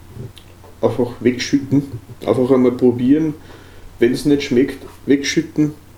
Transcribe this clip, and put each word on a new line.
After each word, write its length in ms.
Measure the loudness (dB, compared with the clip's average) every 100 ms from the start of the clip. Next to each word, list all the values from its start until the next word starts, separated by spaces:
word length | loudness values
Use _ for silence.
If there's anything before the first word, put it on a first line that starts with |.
| -20 -16 -16 -18 -20 -20 -20 -4
einfach 300 | -2 -2 -4 0
wegschütten. 640 | -2 -2 -2 -2 0 -2 -2 -10 -16 -10 -2
Einfach 260 | 0 2
einmal 200 | 4 2
probieren. 600 | 2 2 2 2 2 0 -6 -14 -20 -20 -20 -14 -2
Wenn's 260 | 0 0 0
nicht 180 | 0
schmeckt, 340 | 2 0 0 -2 -14 -10 0
wegschütten. 680 | 0 0 -4 -4 -2 -2 -4 -20